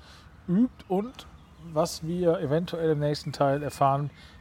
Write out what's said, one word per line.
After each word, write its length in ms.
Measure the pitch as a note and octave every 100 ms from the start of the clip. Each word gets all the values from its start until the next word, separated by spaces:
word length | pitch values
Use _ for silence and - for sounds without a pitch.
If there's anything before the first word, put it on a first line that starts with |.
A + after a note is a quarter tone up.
| - - - - - F3+ B3+ - -
und 380 | F#3 A3+ - - - - - D#3+
was 320 | D#3 D#3+ - D#3+
wir 340 | F3 F3+ F3
eventuell 520 | D3+ D3+ F3 F3 E3
im 80 | D3+
nächsten 320 | D3 D3 -
Teil 320 | - C#3+ C#3
erfahren, 480 | C#3+ - C#3 C#3 D3 - - -